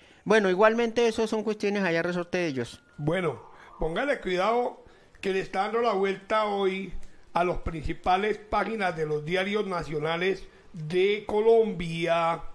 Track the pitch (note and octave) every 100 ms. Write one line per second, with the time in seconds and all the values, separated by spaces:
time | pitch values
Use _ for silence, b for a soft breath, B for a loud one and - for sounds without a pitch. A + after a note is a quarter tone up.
0 | B B - A3 G3 F#3 A3 A3+ A#3 A#3+
1 | A#3 A3+ A3 A3 G#3+ G#3+ G3+ G3+ F#3 E3
2 | F3 F3 E3+ F3+ E3+ C3 A#2 - _ -
3 | D3 F#3 D#3+ A#2 - B B - D#3+ F3+
4 | C#4+ C4 F#3 F3+ G3+ A#3+ B3 - - B
5 | B B G3 F#3+ - F#3+ G#3 A3+ A#3 F#3+
6 | G3 F#3+ - A3 G#3 G3+ G3 F#3+ F#3+ -
7 | b b b E3+ F3+ D#3+ E3+ D#3+ C#3 D#3+
8 | F#3 F#3 G#3+ G#3 - G#3 G3+ A3 F#3 D#3+
9 | D3+ D3+ D3+ F#3 G3 G#3 F#3+ F3 C#3+ D#3
10 | D#3 E3+ F#3 - - B B E3+ D#3 F3+
11 | G3 G#3 G#3 G#3 A3 A3+ G#3 E3+ E3 E3
12 | E3 E3+ E3 E3 -